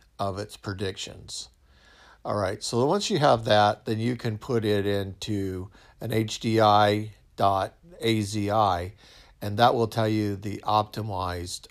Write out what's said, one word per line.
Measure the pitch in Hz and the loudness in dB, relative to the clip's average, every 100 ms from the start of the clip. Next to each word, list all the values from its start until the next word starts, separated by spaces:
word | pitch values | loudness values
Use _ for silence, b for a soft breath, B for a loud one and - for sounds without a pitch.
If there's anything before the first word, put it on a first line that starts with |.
| _ - | _ -8
of | 101 95 | -6 -6
its | 104 - | -10 -12
predictions. | - 95 98 - - 101 101 - - _ b b b b b b | -10 -8 -8 -8 -12 -16 -16 -14 -16 _ b b b b b b
All | - 104 | -6 -2
right, | 95 107 | -2 -4
so | - 117 139 | -4 0 2
once | 202 202 | 0 -2
you | 180 | 2
have | 143 120 110 | 4 4 4
that, | 107 104 - - | 4 4 2 -4
then | 110 | -2
you | 117 123 | -2 -4
can | 120 107 | -6 -6
put | - 117 | -4 -2
it | 107 104 98 | 0 0 0
into | 101 98 92 - 101 98 92 92 B B - | -2 -4 -8 -6 -4 -4 -6 -10 B B -12
an | 117 | -2
H | 113 110 - | -2 -2 -4
D | 113 110 | 0 4
I | 107 104 104 104 107 - _ - | 6 6 6 2 -4 -14 _ 0
dot | 101 95 98 - - - | 2 2 -2 -8 -20 -4
A | 117 110 | 0 0
Z | 101 107 101 | 0 -2 0
I, | 110 104 87 92 B B B B _ | 2 2 0 -4 B B B B _
and | 101 104 | -6 2
that | 120 | 4
will | 131 110 | 4 0
tell | 117 110 | 0 0
you | 107 104 98 | 0 -2 -4
the | 101 104 | -8 -8
optimized, | - 107 107 - 107 92 90 87 87 - - | 0 0 0 -6 -6 -6 -6 -6 -10 -14 -18